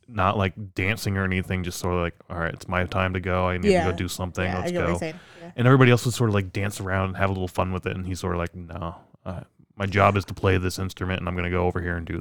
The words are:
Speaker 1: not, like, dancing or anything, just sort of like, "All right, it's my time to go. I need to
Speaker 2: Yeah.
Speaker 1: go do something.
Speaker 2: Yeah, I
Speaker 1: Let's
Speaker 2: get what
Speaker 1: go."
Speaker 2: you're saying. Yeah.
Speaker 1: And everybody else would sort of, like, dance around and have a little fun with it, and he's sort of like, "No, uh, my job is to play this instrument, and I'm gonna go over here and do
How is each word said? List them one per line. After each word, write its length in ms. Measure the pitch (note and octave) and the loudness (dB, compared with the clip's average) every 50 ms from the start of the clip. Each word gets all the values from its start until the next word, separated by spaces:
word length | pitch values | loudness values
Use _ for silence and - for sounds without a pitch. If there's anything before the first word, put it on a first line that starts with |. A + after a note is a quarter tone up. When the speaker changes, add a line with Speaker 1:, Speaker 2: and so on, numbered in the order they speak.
| _ | _
Speaker 1:
not, 280 | - A#2 G2+ F#2 G2 A2 | -8 -2 0 2 2 4
like, 380 | G#2+ F#2+ F#2+ - A2 G#2 F#2+ - | 2 2 0 -2 -4 -12 -8 -4
dancing 420 | - F#2 G2 A2+ G#2+ - G#2+ G2 | -2 -2 -2 -2 -2 -2 -2 0
or 80 | F#2+ F#2+ | 0 0
anything, 380 | F#2 F#2 F#2 F2+ - F#2+ F#2 F2+ | 0 0 0 0 -2 -2 -2 -2
just 140 | F2 F2 - | -4 -4 -4
sort 140 | - F2+ F2+ | -2 0 0
of 80 | F2+ | 0
like, 140 | E2+ E2+ - _ _ - | 0 -2 -4 _ _ -10
"All 80 | F2+ F2 | -6 -4
right, 140 | E2 E2 - | -4 -4 -4
it's 140 | - - | -6 -6
my 160 | - F2+ F2+ F2+ | -2 -2 0 0
time 280 | F2 - F#2+ F#2 F#2 F#2 | 0 0 0 0 0 -2
to 60 | F#2 | -2
go. 260 | F2 F#2 F2+ F#2 F#2 | -2 -2 0 0 0
I 100 | F2+ F2+ | 0 0
need 100 | F2+ G2 | 2 2
to 40 | G#2 | 4
Speaker 2:
Yeah. 200 | F#2 F3 F2+ F#2 | 4 4 2 0
Speaker 1:
go 40 | F2 | -2
do 120 | F2 F2+ F2 | -2 -4 -4
something. 340 | - - F#2 F2 D#2+ F#2+ F2+ | -4 -4 -6 -6 -4 -2 -2
Speaker 2:
Yeah, 120 | F#2 F2+ | -2 -2
I 20 | F2+ | -2
Speaker 1:
Let's 100 | E2+ F2+ | -4 -4
Speaker 2:
get 60 | - E2+ | -2 -2
what 60 | F2 | 0
Speaker 1:
go." 40 | E2+ | 0
Speaker 2:
you're 100 | F2 E3+ | 0 -2
saying. 200 | E3+ D#3+ E3+ - - - - - E3+ | -4 -6 -8 -12 -16 -20 -20 -18 -18
Yeah. 80 | F3 - | -8 -2
Speaker 1:
And 100 | - A#2+ | 2 6
everybody 240 | B2+ C3+ C3 C3 B2 | 6 8 8 8 8
else 120 | B2 A#2 - | 6 6 4
would 80 | B2+ A2 | 0 0
sort 140 | - B2 A2 | 2 2 2
of, 40 | G2+ | 2
like, 180 | G2+ F#2+ F2+ | 2 0 -2
dance 300 | - G2+ G2 G#2 G#2 - | -4 -4 -4 -4 -6 -6
around 280 | G2+ F#2 F#2+ F#2+ F#2+ F#2+ | -4 -2 0 0 0 -2
and 80 | F#2 | -2
have 120 | F#2 G2 F#2+ | 0 0 0
a 40 | G2 | 0
little 140 | F#2+ F#2 | 0 -4
fun 240 | F2+ - - F#2 F#2 | -2 -2 -2 -2 -2
with 140 | F#2 F2+ - | -2 -4 -4
it, 100 | F#2+ F#2+ | -4 -4
and 100 | F#2+ F#2 | -4 -4
he's 140 | F#2+ F#2 D#2+ | -6 -6 -4
sort 140 | F#2+ F2+ F2 | -2 -2 -2
of 60 | F2 | -2
like, 140 | E2+ E2+ - | -2 -4 -6
"No, 420 | F#2 F2 E2 E2+ E2+ E2+ E2+ E2+ - - _ - - - | -10 -12 -12 -10 -8 -8 -8 -10 -12 -18 _ -20 -16 -12
uh, 160 | F#2 F2+ - - - _ _ _ _ _ | -12 -10 -10 -12 -16 _ _ _ _ _
my 80 | - G2 | -4 -2
job 320 | G2+ F#2+ G2+ G2 G2+ G2+ | 2 4 6 6 6 6
is 80 | G2+ - | 4 0
to 80 | - G2+ | -4 -4
play 240 | - - G2 F#2 | 0 2 4 4
this 200 | F#2 F2+ F2+ - - | 4 2 0 -2 -4
instrument, 420 | F#2+ F#2 - - F#2+ F#2 F#2 - | -6 -6 -6 -6 -4 -4 -2 -2
and 80 | F2 F2 | -4 -4
I'm 80 | F2+ | -4
gonna 120 | F2+ F2 F2 | -2 -2 0
go 160 | F2+ F2+ F2+ | 0 2 2
over 120 | F2+ E2+ F2 | 0 0 -2
here 140 | E2+ F2 F2 | -2 -4 -4
and 100 | E2+ E2+ | -4 -4
do 140 | E2 E2+ E2+ | -6 -6 -6